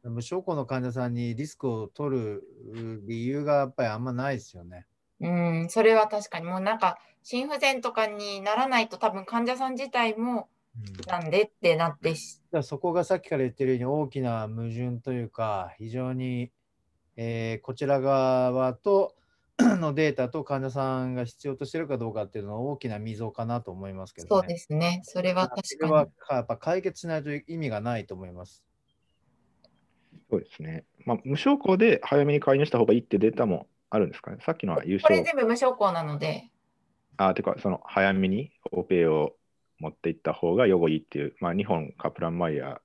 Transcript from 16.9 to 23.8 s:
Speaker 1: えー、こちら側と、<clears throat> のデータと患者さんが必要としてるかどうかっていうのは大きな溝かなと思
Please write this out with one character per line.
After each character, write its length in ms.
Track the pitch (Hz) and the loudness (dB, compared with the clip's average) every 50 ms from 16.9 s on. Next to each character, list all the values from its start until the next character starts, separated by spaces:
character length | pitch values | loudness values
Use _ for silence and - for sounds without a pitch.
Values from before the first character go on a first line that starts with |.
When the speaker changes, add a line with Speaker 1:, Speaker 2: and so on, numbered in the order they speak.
| _ _ _ _ _ - | _ _ _ _ _ -8
Speaker 1:
え 380 | 113 117 117 117 113 113 113 | -6 -6 -4 -4 -4 -4 -4
ー、 60 | 110 | -6
こ 120 | _ - 127 | _ -10 -8
ち 120 | - 147 | -4 0
ら 140 | 139 139 139 | 2 2 2
側 720 | 131 135 135 135 131 131 131 127 127 127 123 131 131 127 123 | 4 2 2 4 4 4 4 4 2 2 2 2 0 0 -2
と、 420 | - _ 202 202 196 190 - _ _ _ _ _ _ _ _ _ - | -2 _ 4 4 4 4 2 _ _ _ _ _ _ _ _ _ 4
<clears throat> 20 | |
の 340 | 262 240 208 180 165 151 143 | 4 4 6 4 0 0 2
デ 200 | 143 156 151 143 | 4 2 2 2
ー 20 | |
タ 140 | - 127 127 | 0 -2 -2
と 160 | - 160 147 | -2 -6 -4
患 160 | - 143 135 | -2 -4 -2
者 100 | 131 135 | -2 -4
さ 320 | 127 139 135 131 131 131 127 | -2 -2 -2 -2 0 -2 -2
ん 120 | 127 127 | -2 -4
が 100 | 123 120 | -4 -6
必 220 | 117 - _ - 147 | -6 -8 _ -8 -8
要 100 | 135 135 | -6 -6
と 80 | 143 | -8
し 60 | - | -6
て 80 | - 165 | -4 -6
る 100 | 160 147 | -4 -2
か 80 | 139 123 | -4 -4
ど 140 | 117 113 | -4 -4
う 20 | 104 | -4
か 100 | 107 104 | -6 -6
っ 40 | 98 | -6
て 100 | _ 110 | _ -10
い 40 | 101 | -8
う 20 | |
の 80 | 101 104 | -8 -6
は 60 | 110 | -6
大 180 | 123 139 147 139 | -6 -6 -6 -6
き 100 | - 120 | -6 -6
な 100 | 107 104 | -6 -6
溝 300 | 107 113 110 104 117 110 | -6 -8 -8 -6 -8 -8
か 140 | - - 113 | -6 -6 -4
な 140 | 113 120 123 | -4 -4 -4
と 120 | 117 - | -4 -6
思 180 | 90 92 | -12 -10